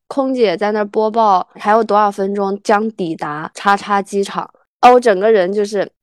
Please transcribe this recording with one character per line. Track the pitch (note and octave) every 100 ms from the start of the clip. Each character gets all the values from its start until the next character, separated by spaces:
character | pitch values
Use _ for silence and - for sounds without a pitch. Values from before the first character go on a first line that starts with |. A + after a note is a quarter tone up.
| -
空 | - C4
姐 | B3+ G#3 E3+
在 | G#3
那 | G#3+
儿 | G#3
播 | G#3+ G#3+
报 | A3 A3 F#3 - -
还 | G3+
有 | A3
多 | A3 G3+
少 | G#3
分 | G3+ G3 G3+
钟 | G3 G3+
将 | - G#3 A3
抵 | G#3+ F3 D#3+
达 | D#3+ D3 E3 -
叉 | G3+ G3+
叉 | G3 G3+
机 | G3 G3+
场， | G3 F#3 - _ _ _
哦， | A#3+
我 | B3
整 | B3 F#3
个 | G#3+
人 | G#3+ F3+
就 | G#3 G3+
是 | G#3 E3+ _